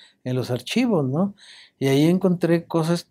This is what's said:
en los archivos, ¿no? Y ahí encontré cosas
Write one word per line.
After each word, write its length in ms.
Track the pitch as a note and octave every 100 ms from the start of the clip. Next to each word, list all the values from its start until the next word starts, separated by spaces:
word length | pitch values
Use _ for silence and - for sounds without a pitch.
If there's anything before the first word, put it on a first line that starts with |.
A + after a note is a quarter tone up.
| _ _
en 140 | B2+ B2+
los 120 | A2
archivos, 600 | B2 - A3+ B3 F#3 C3
¿no? 260 | C#3+ G3+ - - - - _
Y 100 | C3+
ahí 180 | C3+ D#3
encontré 600 | F#3 F#3 F3 E3 E3+ E3+
cosas 440 | E3 D#3+ E3+ -